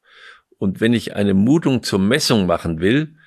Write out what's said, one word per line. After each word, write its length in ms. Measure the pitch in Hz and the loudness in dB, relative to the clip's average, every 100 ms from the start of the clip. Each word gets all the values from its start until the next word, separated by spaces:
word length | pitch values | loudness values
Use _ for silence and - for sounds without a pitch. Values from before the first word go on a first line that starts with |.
| _ - - - _ - | _ -20 -20 -20 _ -6
Und 220 | 101 90 | -6 -2
wenn 120 | 113 | 0
ich 240 | 117 - 101 | 0 -2 -2
eine 180 | 101 | 0
Mutung 480 | 95 110 160 151 123 | 2 4 2 2 -2
zur 160 | - 101 | 0 0
Messung 480 | 98 147 - 117 90 | 0 0 0 0 0
machen 340 | 85 85 80 | -2 -2 -2
will, 360 | 92 135 156 - | 0 0 -2 -10